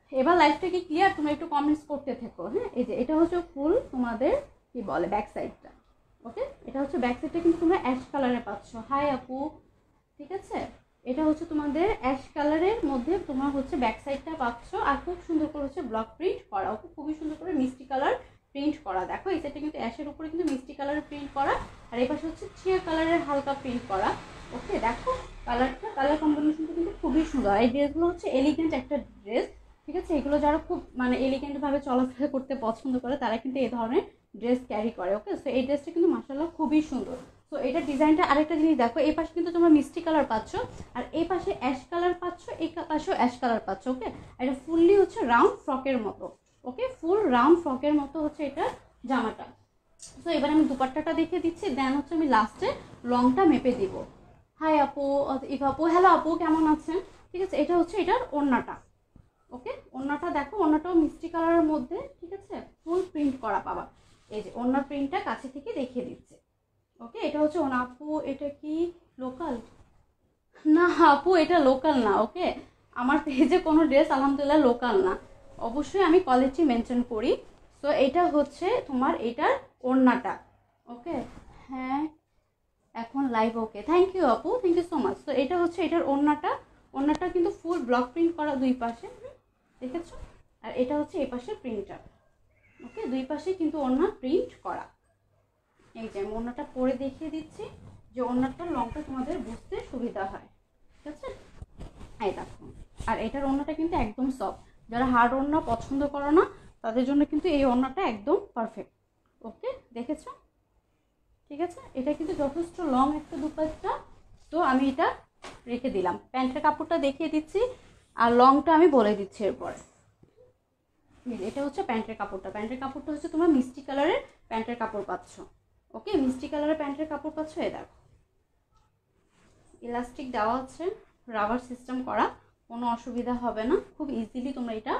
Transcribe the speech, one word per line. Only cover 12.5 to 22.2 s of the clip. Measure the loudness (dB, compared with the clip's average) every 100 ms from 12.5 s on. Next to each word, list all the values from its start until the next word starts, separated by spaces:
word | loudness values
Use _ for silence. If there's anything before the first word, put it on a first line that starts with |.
| 2 2 0 0
মধ্যে | -2 0 -2 -2
তোমরা | -2 -2 -2
হচ্ছে | -2 0
ব্যাক | 0 -2 -6
সাইডটা | -8 -6 -4
পাচ্ছ, | -4 -4 -8 -2 0
আর | 0 -4
খুব | -8 -2
সুন্দর | -2 0
করে | -4 -6
হচ্ছে | -6 -6
block | -4 -6 -4
print | -4 -4 -6
করা, | -6 -4 -6
ওকে? | -10 -10
খুবই | -8 -6
সুন্দর | -8 -8
করে | -4 0
মিষ্টি | -2 -4 -6
color | -2 0 -2 -6 _ _
print | -4 -4 -4 -4
করা। | -4 -4
দেখো | -6 -4
এই | -4
সাইডটা | -4 -8
কিন্তু | -8 -6
অ্যাশের | -8 -6 -10
উপরে | -10 -8
কিন্তু | -4 -2
মিষ্টি | -4 -8 -8
color | -4 -4 -6
print | -12 -8 -2
করা, | 0 -2 -6 -16 -10
আর | -2
এই | -2
পাশে | -2